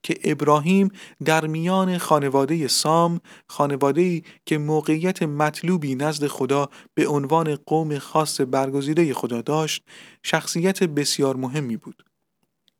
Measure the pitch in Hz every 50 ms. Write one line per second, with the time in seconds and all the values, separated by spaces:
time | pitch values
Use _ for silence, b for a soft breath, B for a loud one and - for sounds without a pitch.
0 | B - 160 - - 160 151 143 151 147 147 151 143 170 185 196 196 190 B B
1 | B B B B 139 143 160 160 156 156 156 160 165 175 185 190 190 185 180 175
2 | - - 160 151 139 139 131 139 135 135 160 170 147 123 - - - 151 160 165
3 | 170 170 170 175 B B B B B B - - 147 143 143 135 143 139 139 156
4 | 180 185 175 160 B B B B B - 156 151 147 147 156 156 147 - 156 156
5 | 170 185 185 - 175 156 147 143 156 151 151 - - 165 185 180 147 139 131 127
6 | 143 151 156 143 147 143 - - 131 123 139 143 143 143 B B B B - -
7 | - 131 147 143 139 135 160 165 165 156 147 139 - - 156 160 160 156 147 135
8 | - - - 156 156 151 - - 139 127 131 135 135 135 135 139 139 143 156 160
9 | 170 151 123 - - 120 120 117 113 - 147 156 160 151 - - _ B B B
10 | B B B B B - - 160 - - - 175 165 190 185 - 190 175 147 147
11 | 143 139 - - 139 135 135 131 131 127 127 151 143 120 113 107 - - - _
12 | _ _ _ _ _ _ _ _ _ _ _ _ _ _ _ -